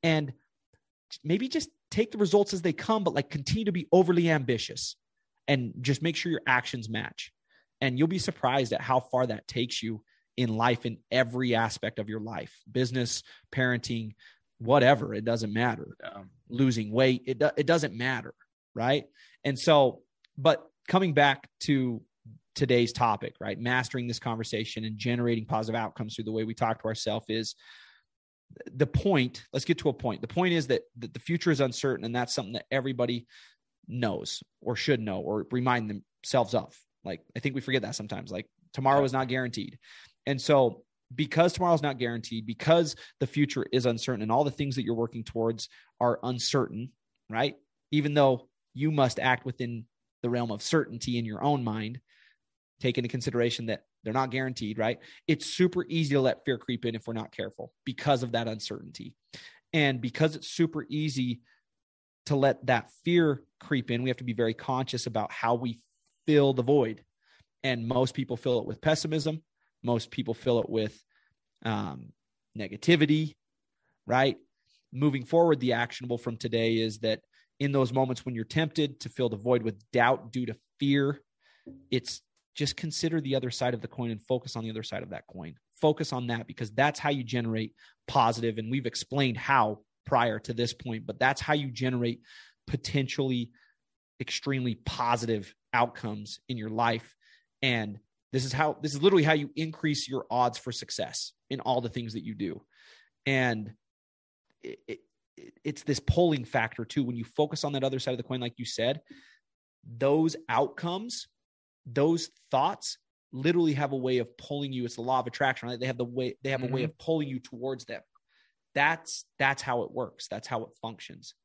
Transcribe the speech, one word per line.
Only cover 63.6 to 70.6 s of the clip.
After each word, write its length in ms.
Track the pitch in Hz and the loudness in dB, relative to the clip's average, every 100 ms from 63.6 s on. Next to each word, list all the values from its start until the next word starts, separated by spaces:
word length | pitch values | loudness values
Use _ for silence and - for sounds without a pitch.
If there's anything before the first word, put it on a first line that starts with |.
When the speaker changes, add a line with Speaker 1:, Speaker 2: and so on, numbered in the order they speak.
| - 139 120 | -4 -2 0
Speaker 1:
in, 100 | 120 | -2
we 80 | 131 | -2
have 80 | 127 | -4
to 60 | |
be 100 | 123 | -4
very 220 | 113 113 110 | 0 0 0
conscious 500 | - 131 131 123 123 | -2 -2 -2 -4 -4
about 260 | 110 104 | -4 -4
how 220 | - 117 120 | -4 0 0
we 240 | 123 117 _ _ _ _ - | -2 -8 _ _ _ _ 2
fill 280 | 147 139 | 4 6
the 100 | 127 | 2
void. 400 | 120 143 113 107 _ _ _ _ _ _ | 4 4 4 -2 _ _ _ _ _ _
And 240 | 135 123 113 | -2 -2 0
most 260 | 127 127 - | 2 2 0
people 220 | 135 120 | -6 -4
fill 220 | 135 123 | 0 0
it 60 | - | -2
with 160 | 92 | -2
pessimism. 640 | 160 156 160 156 147 160 _ _ _ _ | 0 0 0 -2 -2 -6 _ _ _ _
Most 260 | 120 120 - | -2 -2 -2
people 220 | - 120 | -8 -6
fill 260 | 113 - | -4 0
it 100 | 117 | 0